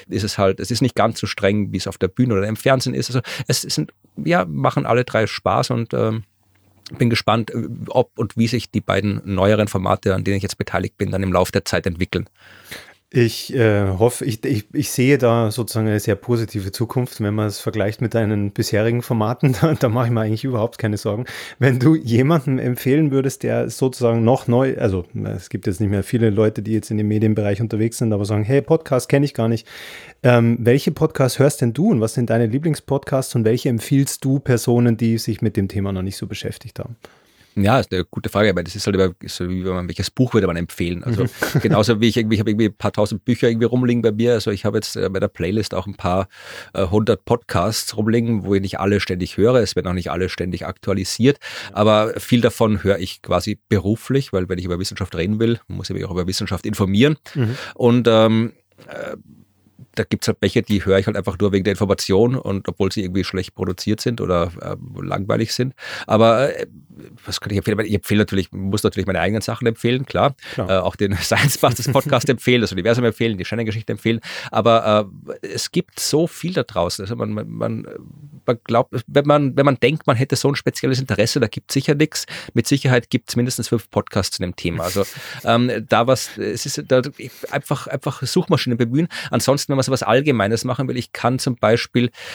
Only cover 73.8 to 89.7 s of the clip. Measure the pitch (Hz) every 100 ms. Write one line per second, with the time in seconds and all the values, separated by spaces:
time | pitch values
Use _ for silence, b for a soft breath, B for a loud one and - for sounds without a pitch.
73.8 | 107 107 113 113 B B B 113 110 113
74.8 | - 107 98 98 - - 98 120 - 175
75.8 | - - - 147 165 - 175 180 123 90
76.8 | 87 - 98 117 107 107 107 110 113 113
77.8 | - - - - - - - 117 - 117
78.8 | 131 123 - 143 143 147 139 123 139 131
79.8 | 127 156 - 117 135 131 139 139 - -
80.8 | 131 131 131 101 110 143 113 - - 135
81.8 | 147 147 151 - - B B 120 - 139
82.8 | 135 127 - 127 - 123 123 - 113 117
83.8 | - 104 - 104 92 - 90 - 87 82
84.8 | 87 98 95 B B B - 117 123 113
85.8 | 110 110 120 131 - - 101 117 143 -
86.8 | - 127 123 - - - - 117 - 143
87.8 | - 139 - - 127 180 175 156 - 120
88.8 | 120 131 170 B B 123 - 143 -